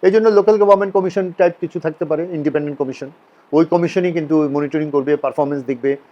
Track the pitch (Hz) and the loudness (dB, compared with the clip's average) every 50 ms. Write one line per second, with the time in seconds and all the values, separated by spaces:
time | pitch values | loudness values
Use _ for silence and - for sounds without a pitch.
0 | - 185 196 220 220 226 214 202 190 202 214 214 208 202 202 190 202 196 190 202 | 4 4 4 4 4 4 4 4 4 4 4 4 6 4 4 4 4 0 0 0
1 | 185 185 175 202 190 180 170 _ 190 175 170 _ - 160 - 180 - 160 151 - | 0 0 -2 -2 -4 -4 0 _ 2 2 2 _ -10 -8 -8 -6 -6 -6 -6 -4
2 | 175 151 156 151 165 185 180 156 147 151 139 151 147 147 147 135 123 127 131 - | -4 -4 -2 -4 -4 -6 -6 -2 -2 -2 -2 -2 -4 -4 -4 -6 -6 -6 -6 -10
3 | - 135 156 _ _ _ _ _ _ _ - 151 165 160 - 175 170 165 - 196 | -12 -16 -16 _ _ _ _ _ _ _ 2 2 2 4 2 0 0 0 -2 -2
4 | 180 180 170 170 156 143 156 156 151 147 135 147 147 143 143 156 156 151 143 143 | -2 -2 -2 -2 -4 0 0 0 0 0 -2 -2 -4 -2 -4 -4 -4 -2 -2 -2
5 | 131 139 147 143 147 135 131 - 147 139 147 143 131 120 135 123 123 139 139 139 | 0 0 0 0 0 -4 -2 -2 -2 -2 -2 -6 -4 -6 -6 -2 -2 -2 -2 -2
6 | - _ | -6 _